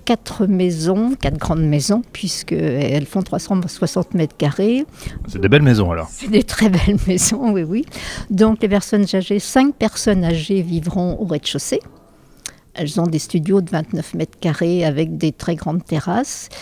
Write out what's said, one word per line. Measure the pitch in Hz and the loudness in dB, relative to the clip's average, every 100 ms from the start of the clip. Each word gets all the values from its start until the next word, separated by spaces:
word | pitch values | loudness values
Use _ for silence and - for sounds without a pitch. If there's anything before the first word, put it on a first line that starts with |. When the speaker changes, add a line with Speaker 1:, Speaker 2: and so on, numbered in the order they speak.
| - | -2
Speaker 1:
quatre | 226 - - 196 | -2 -2 -2 2
maisons, | 185 180 160 165 190 240 269 | 2 2 0 0 2 0 0
quatre | 139 147 | -2 -2
grandes | - 160 156 | 0 2 2
maisons, | 147 139 214 233 | 2 2 0 -2
puisqu'elles | - 180 - - 160 160 131 143 147 143 | -6 -6 -6 -4 -2 0 0 0 0 -2
font | 190 | -4
trois | 185 - | -2 -4
cent | - 190 175 | -2 -2 -2
soixante | - - 185 165 175 | -2 -2 -2 -2 0
mètres | 156 - | -2 0
carrés. | 147 165 208 254 311 - - - - | -2 2 0 0 -2 -10 -12 -10 -8
Speaker 2:
C'est | 92 | -2
des | 95 | 4
belles | 147 | 6
maisons, | 139 107 87 | 6 4 2
alors. | 82 80 | 0 -4
Speaker 1:
C'est | - 262 | -8 0
des | 226 | 2
très | - - 220 | 2 2 2
belles | 185 - 202 | 4 4 2
<laughs> | - | 2
maisons, | 180 - 226 240 | 0 0 0 0
oui, | 190 | 0
oui. | 160 220 - - - - - | 0 -4 -4 -10 -12 -10 -2
Donc, | 196 220 220 | 4 4 4
les | 208 | 2
personnes | 202 - 208 196 | 2 2 0 2
âgées, | 190 180 202 | 0 0 -2
cinq | - 269 277 - | 2 2 2 2
personnes | 220 - 220 190 | -2 0 0 2
âgées | 165 165 151 196 | 2 0 0 0
vivront | 170 165 165 196 180 - | 0 -2 -2 -2 -2 -2
au | 190 | -4
rez-de-chaussée. | 151 - 139 - 440 - - _ _ _ - - - _ - | -4 -4 -6 -4 -4 -6 -16 _ _ _ -18 -18 -18 _ -8
Elles | 147 170 | -4 -2
ont | 170 | 0
des | 156 | -2
studios | - 170 156 196 | -2 -2 2 2
de | 170 | 2
vingt-neuf | 170 156 160 - | -2 -2 -6 -6
mètres | 170 160 - | -6 -6 -4
carrés | 170 147 170 175 160 | -4 0 0 2 0
avec | 139 160 156 | 0 -2 -2
des | 160 | -2
très | - - 160 | -2 -4 -4
grandes | 160 165 | -2 -4
terrasses. | - 156 185 202 277 - - - | -2 -4 -2 -2 -4 -8 -14 -18